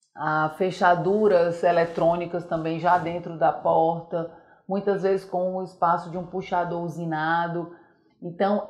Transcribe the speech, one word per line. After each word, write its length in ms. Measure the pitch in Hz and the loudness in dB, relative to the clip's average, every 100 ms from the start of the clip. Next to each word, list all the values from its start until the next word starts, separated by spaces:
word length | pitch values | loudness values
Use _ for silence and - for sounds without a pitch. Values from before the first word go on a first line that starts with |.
| _ - | _ -6
ah, 400 | 156 156 156 - | -2 0 -2 0
fechaduras 1040 | 185 175 180 180 180 208 208 175 170 170 | -2 2 4 4 2 2 4 4 4 2
eletrônicas 800 | 180 170 165 - 165 175 170 175 165 | 2 4 2 2 2 2 -2 -6 -4
também 340 | 165 160 165 | -4 -2 -2
já 180 | 175 180 | 2 2
dentro 400 | 165 175 175 160 | 0 -6 -8 0
da 160 | 160 | 0
porta, 800 | - 170 165 165 170 - 170 170 - - _ - | 2 2 2 2 0 -6 -6 -6 -12 -20 _ -6
muitas 360 | 196 202 190 | -2 0 0
vezes 200 | 190 190 | 0 0
com 320 | - 180 185 185 | -2 -4 -2 -4
o 80 | |
espaço 460 | 185 - 175 175 175 | -8 0 2 2 -2
de 80 | 180 | -10
um 80 | 170 | -8
puxador 560 | 190 - 180 170 175 | -8 -4 -2 -2 -4
usinado. 920 | 170 160 170 156 160 170 170 170 165 - _ _ _ _ | -6 -6 -4 -2 0 0 0 -4 -8 -14 _ _ _ _
Então, 460 | 175 170 196 208 | -12 -2 0 0